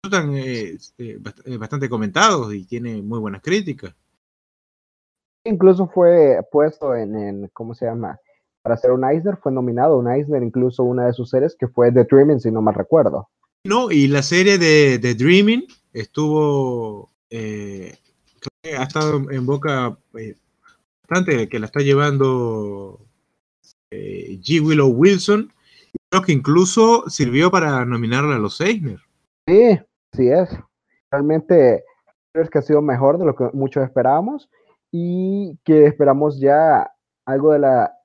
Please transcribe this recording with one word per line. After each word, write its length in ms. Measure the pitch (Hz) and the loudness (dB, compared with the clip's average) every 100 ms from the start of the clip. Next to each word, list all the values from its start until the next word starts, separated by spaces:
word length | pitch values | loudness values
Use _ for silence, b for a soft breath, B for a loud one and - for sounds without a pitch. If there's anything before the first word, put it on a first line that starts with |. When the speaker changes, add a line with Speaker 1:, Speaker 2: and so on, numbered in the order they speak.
Speaker 1:
Están, 320 | 196 190 147 139 | -4 -4 -2 -6
eh, 420 | 131 120 101 80 - _ | -8 -8 -10 -14 -20 _
eh, 180 | 117 104 | -16 -14
bast-, 220 | 104 - - | -18 -18 -14
eh, 100 | 120 | -12
bastante 320 | 110 147 135 | -10 -8 -6
comentados 640 | 117 107 120 214 175 113 | -4 -4 0 2 0 -4
y 100 | 104 92 | -10 -10
tiene 360 | 117 117 110 | -12 -10 -10
muy 160 | 104 113 | -10 -8
buenas 240 | 107 98 | -8 -10
críticas. 540 | - 196 180 135 92 _ _ _ _ _ _ _ _ _ _ _ _ _ _ _ 233 | -6 -6 -6 -12 -16 _ _ _ _ _ _ _ _ _ _ _ _ _ _ _ -6
Speaker 2:
Incluso 420 | 196 185 185 185 | 2 4 4 0
fue 580 | - 175 175 147 107 - | 2 4 6 6 4 0
puesto 440 | 147 151 151 143 120 | 0 0 -2 -6 -6
en, 200 | 107 110 | -6 -8
en, 320 | 101 101 101 | -8 -10 -14
¿cómo 200 | - 117 | -16 -16
se 120 | 117 120 | -10 -8
llama? 340 | 117 104 - _ _ _ _ | -8 -10 -14 _ _ _ _
Para 160 | 117 117 | -6 -2
ser 140 | 127 | 0
un 120 | 127 | 0
Eisner, 340 | 131 156 185 185 | 0 -2 -2 -4
fue 140 | 147 | -4
nominado 440 | 131 123 117 143 143 | -4 -4 0 2 2
a 20 | |
un 100 | 120 | 0
Eisner, 360 | 131 147 147 | -4 -2 -4
incluso 400 | 120 127 127 123 | -2 -2 -2 0
una 240 | 123 123 123 | -2 0 -2
de 60 | |
sus 180 | 120 120 | -2 -4
series 240 | 131 151 - | -2 -2 -4
que 120 | 120 | -6
fue 240 | - 120 | 2 4
The 120 | 123 | 4
Dreaming, 360 | 117 139 143 139 | 6 6 6 2
si 120 | 120 | 0
no 100 | 110 | 0
mal 140 | 107 104 | -2 -2
recuerdo. 540 | 95 160 113 69 101 _ _ _ | 0 2 2 -2 -10 _ _ _
Speaker 1:
No, 260 | 190 220 247 | -2 -2 2
y 180 | 160 139 | 2 2
la 140 | 143 | 0
serie 380 | 139 175 190 196 | 0 2 2 4
de, 400 | 170 151 143 123 | 4 6 4 2
de 160 | 123 113 | -2 0
Dreaming 500 | 135 185 208 240 359 _ _ | 2 4 4 0 -4 _ _
estuvo, 1160 | - 104 - 151 151 151 143 131 120 113 104 - _ _ | -16 -12 -6 -2 0 0 -2 -4 -6 -8 -12 -20 _ _
eh, 680 | 117 107 107 101 98 90 - _ _ _ _ | -12 -12 -12 -12 -14 -18 -20 _ _ _ _
creo 120 | - _ | -18 _
que 140 | 160 143 | -12 -10
ha 80 | |
estado 480 | 131 156 151 147 139 | -6 -4 -2 -2 -6
en 140 | 135 123 | -6 -4
boca, 520 | 139 151 135 123 107 _ 117 | -4 -4 -4 -4 -8 _ -18
eh, 200 | 110 - _ _ b b _ _ _ | -16 -18 _ _ b b _ _ _
bastante, 400 | 175 180 135 107 | -4 0 -2 -2
que 120 | 117 | -8
la 80 | 107 | -6
está 140 | 143 | -4
llevando, 1160 | 139 139 147 139 135 127 120 110 104 98 98 101 107 _ _ _ _ _ _ _ _ | 0 2 2 0 0 0 -4 -6 -8 -10 -14 -20 _ _ _ _ _ _ _ _ _
eh, 480 | 98 98 92 87 98 | -16 -12 -14 -14 -14
G. 240 | 120 160 151 | -2 0 2
Willow 240 | 151 139 | 2 2
Wilson, 640 | 117 175 190 196 208 - _ b b b | 4 4 4 0 -2 -2 _ b b b
y 40 | - _ | -20 _
creo 140 | 190 | -2
que 80 | 185 | 0
incluso 760 | 143 139 160 185 233 226 233 175 | 0 2 2 2 4 4 4 0
sirvió 420 | - 127 127 175 | -4 -2 2 2
para 340 | 185 156 135 123 | 2 0 -2 -2
nominarla 500 | 120 113 123 147 131 | -4 -2 -2 -2 -2
a 40 | |
los 200 | 104 - | -4 -4
Eisner. 380 | 180 220 147 98 _ _ _ _ - | -4 -2 -6 -12 _ _ _ _ 2
Speaker 2:
Sí, 320 | 190 240 190 _ _ _ - | 4 6 4 _ _ _ -2
sí 140 | 127 | 2
es. 200 | 151 180 - - _ _ _ _ | 2 0 -8 -18 _ _ _ _
Realmente 720 | 143 147 156 156 175 127 107 - b b _ _ | -4 0 -2 2 4 4 2 -4 b b _ _
creo 160 | 160 160 | -6 -2
que 80 | 151 | -2
ha 60 | |
sido 180 | - 147 | 0 0
mejor 380 | 147 123 135 165 | 2 0 2 2
de 60 | 175 | 0
lo 100 | 127 | -2
que 140 | 123 | -4
muchos 300 | 139 135 139 | -2 -4 -4
esperábamos, 640 | 131 131 127 147 202 285 _ _ _ _ _ | -4 0 2 0 -2 -8 _ _ _ _ _
y 680 | 175 175 180 185 196 196 156 - | -8 -4 -4 -4 -4 -6 -10 2
que 220 | 156 147 | 6 6
esperamos 520 | 147 143 135 151 135 | 4 2 2 0 0
ya 500 | 135 143 160 131 - _ _ _ - | 2 4 4 2 0 _ _ _ -6
algo 260 | 135 151 | 0 2
de 80 | 147 | 4
la 340 | 139 127 110 - | 4 2 0 -4